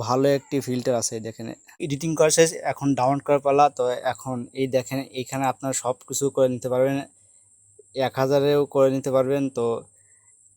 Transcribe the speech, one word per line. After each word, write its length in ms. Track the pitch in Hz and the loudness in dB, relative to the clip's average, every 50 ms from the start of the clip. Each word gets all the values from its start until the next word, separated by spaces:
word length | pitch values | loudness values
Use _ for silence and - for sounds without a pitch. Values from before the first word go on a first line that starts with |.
| 117 | -4
ভালো 200 | 113 123 131 135 143 139 139 | -2 0 2 2 2 2 0
একটি 180 | - _ - 139 120 | -2 _ -4 -4 -4
ফিল্টার 280 | 123 123 127 117 135 123 117 | -2 -6 -4 -2 -2 -2 0
আছে। 120 | 110 - 117 113 | -2 -4 -6 -8
এই 40 | 107 113 | -10 -10
দেখেন 180 | 110 - 113 - - - _ - - _ 175 | -12 -12 -12 -12 -14 -14 _ -20 -12 _ -6
এডিটিং 260 | 156 139 135 165 165 160 147 | -6 -6 -4 -4 -6 0 2
করা 120 | 156 156 151 165 | 2 4 6 4
শেষ, 120 | 165 160 - - - 143 131 | 4 4 2 -4 -6 -6 -6
এখন 160 | - 139 139 139 127 | -2 0 0 0 2
ডাউনলোড 240 | 123 131 139 139 - | 2 2 0 0 2
করার 160 | - 143 139 139 | 2 0 2 2
পালা। 180 | 139 139 143 147 147 - - | 2 4 6 4 4 4 0
তো 60 | 123 123 123 - - 127 120 | -2 -2 -2 -2 -4 -4 -6
এখন 240 | - - 131 127 120 120 - - 131 | -4 -8 -8 -8 -8 -8 -10 -6 -4
এই 60 | 135 131 120 | -4 -2 0
দেখেন, 220 | 131 120 - 135 135 135 - - 131 | -2 -2 -2 -6 -6 -6 -8 -10 -10
এখানে 240 | 123 - 135 135 135 131 123 | -10 -6 -6 -2 -2 -2 -4
আপনারা 220 | - - 135 127 - - | -4 -6 -4 -4 -2 -4
সব 140 | 123 127 - - - | -4 -4 -4 -8 -8
কিছু 160 | 135 - 139 139 - | -6 -4 -2 -2 2
করে 120 | - 131 127 127 | 2 2 2 2
নিতে 140 | 120 - 127 123 | -2 -4 -2 0
পারবেন, 240 | 127 131 139 139 139 139 - _ _ _ _ _ _ _ _ _ _ _ _ _ - - _ _ 127 135 | 2 2 2 0 -2 -4 -8 _ _ _ _ _ _ _ _ _ _ _ _ _ -20 -20 _ _ -4 -4
এক 80 | 120 - 131 | -2 0 0
হাজারেও 400 | 135 131 143 143 139 143 147 147 143 - - | 0 2 2 2 4 4 2 2 0 0 2
করে 140 | 139 135 135 135 | 2 4 4 2
নিতে 140 | 135 131 143 127 | 0 -2 0 0
পারবেন। 260 | 131 127 131 139 143 139 135 - | 2 2 2 0 -2 -2 -4 -4
তো 100 | 123 117 117 117 - - - _ _ _ _ _ _ _ _ _ _ _ _ _ | -2 -2 -2 -2 -4 -6 -14 _ _ _ _ _ _ _ _ _ _ _ _ _